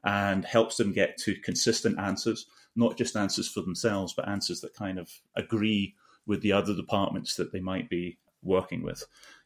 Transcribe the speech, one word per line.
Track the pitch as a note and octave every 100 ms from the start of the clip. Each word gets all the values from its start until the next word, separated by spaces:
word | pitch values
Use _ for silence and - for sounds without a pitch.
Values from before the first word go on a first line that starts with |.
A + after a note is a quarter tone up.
and | - G2+ G2+ G2
helps | - A2+ A2+ -
them | G2+
get | F#2+ F#2+ -
to | -
consistent | F#2+ - - - A2+ A2+ G2
answers, | G2 G2 A#2 G#2+ - - _ -
not | A#2 -
just | A2+ G#2+
answers | G2 - -
for | G#2
themselves, | F2+ F2 A#2 G2 F#2
but | - G2
answers | G2+ - F2
that | -
kind | - G2+ F#2
of | F2 - _ -
agree | - A2 A2 G#2 G2 - _ _
with | - F#2+
the | G#2
other | G2 G2
departments | F#2 - G#2 G2 - G#2 -
that | -
they | G2
might | F#2 F#2 D#2+
be | F2 F2+ - _ _
working | F#2 F#2 - E2
with. | E2 - - _ - -